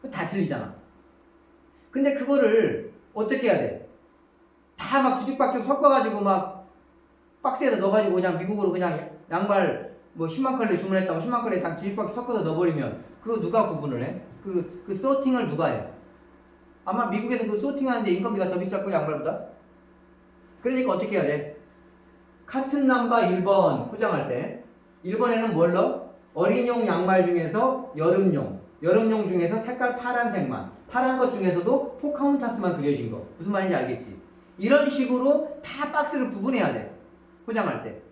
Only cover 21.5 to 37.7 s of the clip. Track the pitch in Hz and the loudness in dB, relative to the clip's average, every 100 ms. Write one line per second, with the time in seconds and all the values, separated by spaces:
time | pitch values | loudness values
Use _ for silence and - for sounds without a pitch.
21.5 | - - - - - - - _ _ - | -14 -20 -20 -20 -20 -20 -20 _ _ -6
22.5 | 262 269 285 262 240 233 233 185 185 190 | -4 -2 2 4 4 4 4 4 2 4
23.5 | 196 151 131 - - 214 160 - 123 - | 6 4 2 -4 -2 -2 0 -2 -4 -6
24.5 | - - - _ _ 175 226 240 226 220 | -10 -18 -20 _ _ -6 0 2 2 0
25.5 | 160 175 185 - - - - _ - 190 | 2 4 4 2 0 -10 -20 _ 0 2
26.5 | 240 240 233 214 175 185 190 180 175 160 | 4 2 2 0 2 4 4 4 2 0
27.5 | 214 262 262 - 151 170 190 190 147 104 | 2 2 0 -8 0 2 4 4 2 -2
28.5 | - - - 160 220 220 220 190 180 170 | -10 -16 -4 4 4 4 2 2 2 2
29.5 | 220 247 254 247 240 247 240 233 190 135 | 0 -4 -2 -2 -2 -2 -2 0 -2 -4
30.5 | - - - - - 254 254 254 214 185 | -6 -10 -16 -4 0 2 2 2 2 2
31.5 | 170 185 262 - - 294 - 285 277 240 | 2 2 2 0 -6 -4 0 2 2 0
32.5 | - 185 156 143 131 113 113 - - 175 | -2 -2 0 0 0 -4 -8 -12 -10 -2
33.5 | 196 190 170 127 117 104 95 - - - | 0 0 0 -2 -6 -10 -18 -20 -20 -20
34.5 | - 214 285 285 277 247 247 262 294 - | -4 4 4 4 0 0 2 4 2 0
35.5 | - - 277 294 302 - 277 254 196 220 | -10 -12 -8 -4 -2 -2 -2 -4 -4 -2
36.5 | 240 156 - - - - - - - - | 0 0 -2 -10 -16 -20 -20 -20 -18 -6
37.5 | 220 175 | -2 -2